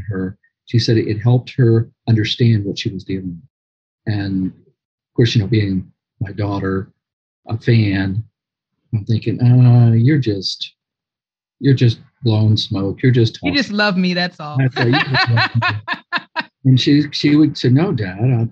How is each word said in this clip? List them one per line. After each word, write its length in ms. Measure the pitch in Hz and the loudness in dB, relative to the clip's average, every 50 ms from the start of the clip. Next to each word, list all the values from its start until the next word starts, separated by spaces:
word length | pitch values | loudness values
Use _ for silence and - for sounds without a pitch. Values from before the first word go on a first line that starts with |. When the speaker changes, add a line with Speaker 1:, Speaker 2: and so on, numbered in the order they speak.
| 95 101 | -6 -6
Speaker 1:
her. 300 | 98 95 92 92 98 _ _ _ _ _ _ | -6 -6 -6 -8 -10 _ _ _ _ _ _
She 120 | - - 110 | -4 -2 -2
said 180 | - - 110 | 0 2 0
it 240 | 110 - - 107 107 | 0 0 -2 -4 -2
helped 300 | - 120 123 123 - - - | 0 0 0 0 -2 -4 -2
her 340 | - 123 113 113 113 113 - _ _ _ 120 | 2 2 4 4 2 0 -4 _ _ _ 0
understand 560 | 113 107 104 - - - 123 117 113 101 101 | 0 0 0 -2 -2 0 2 2 2 2 -2
what 140 | 98 87 - | -4 -8 -6
she 100 | - 110 | -8 -8
was 160 | 95 92 - | -8 -8 -8
dealing 360 | - 95 95 95 90 85 82 - _ _ _ _ _ _ _ _ _ _ _ _ | -8 -8 -8 -8 -10 -12 -12 -18 _ _ _ _ _ _ _ _ _ _ _ _
with. 80 | 113 104 | -6 -6
And 320 | 101 98 98 95 95 95 | -4 -4 -4 -4 -4 -4
of 680 | 90 - _ _ _ _ _ _ _ _ _ _ _ _ | -6 -8 _ _ _ _ _ _ _ _ _ _ _ _
course, 200 | - 120 113 - | 0 0 2 2
you 60 | 120 | 0
know, 60 | 98 95 | 0 2
being 420 | 110 107 101 98 95 92 90 - _ _ _ _ _ _ | 0 0 0 0 -4 -4 -6 -8 _ _ _ _ _ _
my 120 | 101 95 | -12 -10
daughter, 600 | 95 104 101 101 101 98 95 95 95 95 95 - _ _ _ _ _ _ _ _ _ _ _ - | -8 -6 -6 -4 -4 -4 -4 -4 -4 -6 -6 -10 _ _ _ _ _ _ _ _ _ _ _ -10
a 100 | 113 - | -10 -4
fan, 680 | - 131 117 113 107 101 98 98 95 95 95 110 - - _ _ _ _ _ _ _ _ _ _ _ _ 113 | 0 2 2 2 2 2 0 -2 -2 -4 -4 -6 -8 -10 _ _ _ _ _ _ _ _ _ _ _ _ -6
I'm 100 | 107 101 | -6 -4
thinking, 360 | - 110 - - 117 98 - | -4 -4 -4 -2 -6 -4 0
"Uh, 500 | 123 123 123 127 123 123 120 120 117 117 | 2 4 6 6 6 6 6 6 6 4
you're 260 | 113 113 117 139 156 139 | 4 4 4 4 2 2
just, 560 | 123 110 101 98 95 - - - - - _ _ _ _ _ _ _ _ _ _ _ _ _ _ _ _ _ _ | 0 -2 -4 -4 -6 -10 -10 -12 -14 -16 _ _ _ _ _ _ _ _ _ _ _ _ _ _ _ _ _ _
you're 140 | - 139 131 | 2 2 4
just 240 | - 123 117 - - - _ _ _ | 4 4 2 2 -2 -10 _ _ _
blowing 340 | - 113 107 107 110 107 107 | -2 0 2 2 4 2 2
smoke. 460 | 101 - - 107 98 98 98 - - | 2 0 -4 -4 -4 -4 -4 -4 0
You're 100 | - 131 | 0 2
just 220 | 123 127 110 - - - | 4 4 2 0 -2 -4
Speaker 2:
You 80 | - - | -6 -2
Speaker 1:
talking." 60 | - | -2
Speaker 2:
just 140 | 285 233 - | -2 -2 -2
love 240 | 202 208 208 208 185 | -2 -2 0 0 0
me, 180 | 190 180 180 175 | 0 -2 -2 -2
that's 260 | 180 180 180 - - | -2 -4 -6 -8 -12
all. 160 | 156 151 151 131 | -14 -6 -4 -2
Speaker 1:
That's 180 | 131 127 - | -2 -2 0
right. 100 | - - 120 | 0 0 2
You 280 | - - - - - | 2 0 0 0 -2
just 140 | 349 381 - | -2 0 2
love 200 | 113 - 190 - - | 2 0 0 0 -2
me. 40 | - - 359 - - | -2 -2 -2 -4 -6
Speaker 2:
<laughs> 100 | - - - - - _ 349 330 - _ _ 320 - - _ _ - | -8 -10 -10 -10 -10 _ -8 -8 -8 _ _ -10 -10 -10 _ _ 0
Speaker 1:
And 160 | 131 131 123 | 2 2 2
she, 220 | - 151 143 147 147 147 | 2 2 2 2 0 -2
she 240 | - - - 147 147 | -6 -4 0 2 4
would 200 | 151 156 139 - | 4 2 2 0
say, 120 | - - 120 | -2 0 2
"No, 240 | 123 143 175 208 | 2 2 2 0
Dad, 260 | 156 113 104 92 92 101 120 135 | -2 -4 -6 -8 -4 -2 -2 0
uh, 140 | 127 113 113 113 | 0 0 -2 -2